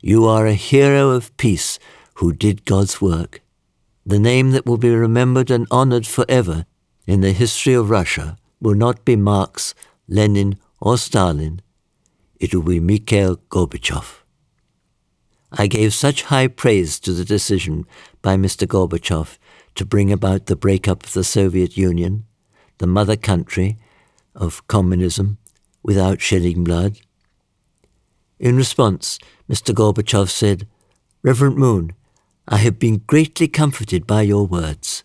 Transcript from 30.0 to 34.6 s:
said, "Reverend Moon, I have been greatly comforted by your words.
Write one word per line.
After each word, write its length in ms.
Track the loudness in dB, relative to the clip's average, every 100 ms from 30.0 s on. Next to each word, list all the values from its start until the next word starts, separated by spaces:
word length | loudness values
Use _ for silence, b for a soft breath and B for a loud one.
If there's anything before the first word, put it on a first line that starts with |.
| 0 0 0
said, 380 | 0 0 0 -6 _ _ _ _ _
"Reverend 360 | 0 2 2 2
Moon, 360 | 2 2 -2 -10 _ _ _ _ -2
I 80 | 0
have 200 | 0 0
been 260 | 0 -2 0
greatly 400 | 2 2 -2 -2
comforted 580 | 0 -2 -2 -4 -6 0
by 180 | 0
your 220 | 2 2 0
words. 580 | -2